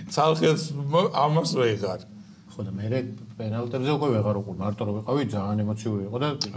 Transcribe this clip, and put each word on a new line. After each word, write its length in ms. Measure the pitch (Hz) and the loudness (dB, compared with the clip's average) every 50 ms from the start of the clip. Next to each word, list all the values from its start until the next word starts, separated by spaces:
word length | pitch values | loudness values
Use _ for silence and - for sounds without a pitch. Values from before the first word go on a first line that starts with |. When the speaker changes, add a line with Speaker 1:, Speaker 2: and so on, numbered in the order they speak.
| - | -12
Speaker 1:
ცალხეს 580 | - - 147 151 160 160 160 160 160 151 156 - - - 143 | -4 2 4 6 6 6 6 6 4 4 4 0 -4 -4 -4
მო-, 300 | 143 139 151 175 196 - | -2 2 4 4 4 4
ამას 400 | - - 143 151 151 160 175 165 | 2 2 4 4 4 4 2 2
ვეღარ. 500 | - 135 123 117 107 101 101 95 90 87 - - - - - - - - - | 2 2 4 4 2 2 0 -2 -4 -4 -8 -14 -18 -18 -20 -20 -20 -20 -20
Speaker 2:
ხო, 160 | - - - 104 | -16 -10 -8 -8
და 80 | 95 | -6
მერე 280 | 92 98 107 110 123 131 117 110 - - - - | -4 -4 -2 -2 0 -2 -2 -4 -8 -12 -14 -16
პენალტებზე 600 | - - 113 110 110 117 120 117 127 131 127 143 | -12 -8 -6 -4 -4 -4 -4 -2 -2 -2 0 0
უკვე 180 | 151 135 147 143 | 0 2 2 2
ვეღარ 260 | 120 107 101 104 101 | 2 2 2 2 0
უყურ, 180 | 101 98 98 90 | -2 -4 -6 -6
მარტო 280 | 85 95 104 101 - 117 | -4 -4 -4 -2 -2 -2
რო 80 | 104 101 | -2 -2
ვიყავი, 300 | 107 107 117 131 147 135 | -4 -2 0 0 0 0
ძალიან 340 | 110 110 101 95 101 104 107 | 0 -2 -2 -2 -2 0 0
ემოციური 440 | 104 107 107 107 - 117 107 101 98 | 0 -2 -2 -4 -2 -2 -2 -2 -4
იყო 140 | 101 110 123 | -4 -4 -2
და 100 | 143 151 143 147 - 107 101 | -2 -2 -2 -2 -4 -6 -6